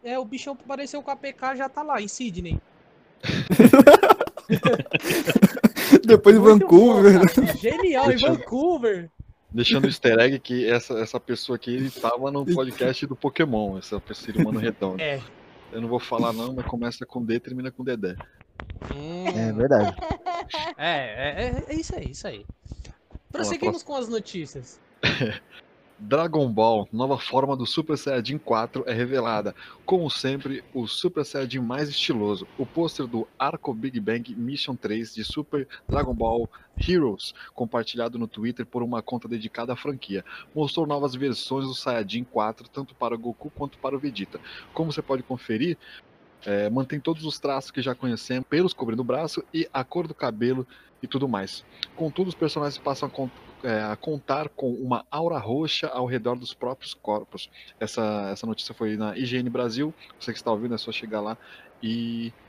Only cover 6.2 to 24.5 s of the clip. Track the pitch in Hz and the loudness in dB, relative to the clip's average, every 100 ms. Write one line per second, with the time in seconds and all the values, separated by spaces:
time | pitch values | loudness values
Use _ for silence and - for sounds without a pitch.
6.2 | 202 214 202 214 190 170 240 214 202 185 | 12 12 12 10 12 12 12 10 10 12
7.2 | 175 - - - 220 302 392 269 277 254 | 10 6 2 2 0 2 2 4 4 4
8.2 | 269 320 - 240 320 339 240 190 170 _ | 2 0 -2 0 0 2 0 -2 -6 _
9.2 | - - _ 113 120 139 135 - 123 113 | -20 -20 _ -2 2 4 2 2 4 6
10.2 | 123 135 - 127 113 120 - 117 110 123 | 4 2 -2 -2 2 0 0 -4 -4 -6
11.2 | - 120 - 120 - 123 135 - 120 120 | -6 -8 -4 -6 -4 -4 -4 -4 -4 -2
12.2 | 135 143 139 135 131 - 127 127 139 131 | -4 -4 -2 0 -2 -2 -2 -2 -6 -4
13.2 | 147 - 160 110 104 95 - 101 - 107 | -6 0 0 0 -2 -6 -8 -10 -10 -14
14.2 | - 104 110 110 113 104 98 95 156 139 | -8 0 0 0 -4 -4 -6 -4 -6 -6
15.2 | 117 - - - - 110 117 120 - 117 | -10 -20 -20 -20 -16 -10 -4 -4 -4 -2
16.2 | 120 113 120 131 120 117 117 - - 127 | -2 -2 -6 -8 -8 -6 -8 -8 -12 -8
17.2 | 113 117 - 127 127 127 127 120 95 90 | -4 -4 -4 -10 -12 -10 -8 -6 -6 -8
18.2 | - _ - _ - - - 285 285 175 | -16 _ -20 _ -16 -14 -12 -12 -10 -8
19.2 | 180 110 - 107 123 110 - - 330 - | -6 -4 -4 -2 2 4 2 -2 -6 -6
20.2 | - 349 359 320 311 330 156 160 127 107 | -6 -8 -8 -8 -8 -6 -4 -2 -6 -6
21.2 | 139 147 - 170 - 311 320 - 135 131 | -8 -6 -6 -6 -6 -8 -8 -10 -10 -12
22.2 | 208 113 101 - - - - - _ - | -14 -14 -16 -20 -20 -18 -18 -20 _ -20
23.2 | _ 294 214 339 - - - 285 233 233 | _ -8 -6 -2 -4 -4 -8 -8 -6 -8
24.2 | 208 185 147 | -8 -12 -12